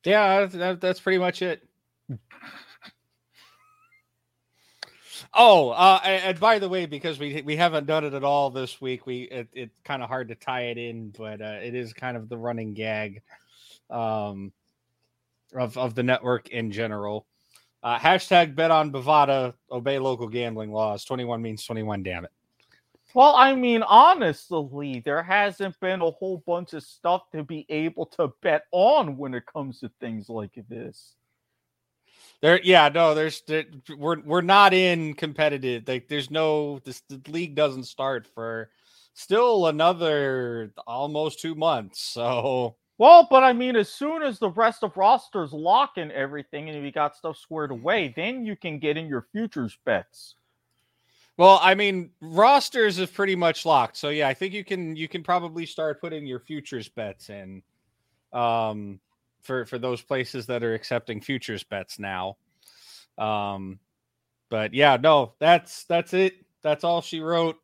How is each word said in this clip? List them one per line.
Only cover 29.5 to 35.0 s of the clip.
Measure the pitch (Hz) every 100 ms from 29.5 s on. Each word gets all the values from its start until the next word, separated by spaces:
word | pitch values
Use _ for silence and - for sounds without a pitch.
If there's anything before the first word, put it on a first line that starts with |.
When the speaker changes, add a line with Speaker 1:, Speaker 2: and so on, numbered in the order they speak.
| 156 135 120
Speaker 2:
to | 117 _
things | 120 110 101
like | 113 101 - 117
this. | 117 120 - _ _ _ _ _ _ _ _ _ _ _ _ - _
Speaker 1:
There, | 151 175
yeah, | 180 180 147
no, | 156 165
there's, | 151 156 151
there, | - 156 151 147 - 147
we're, | 147 165
we're | 147 175
not | 175 196 202
in | 185 185 170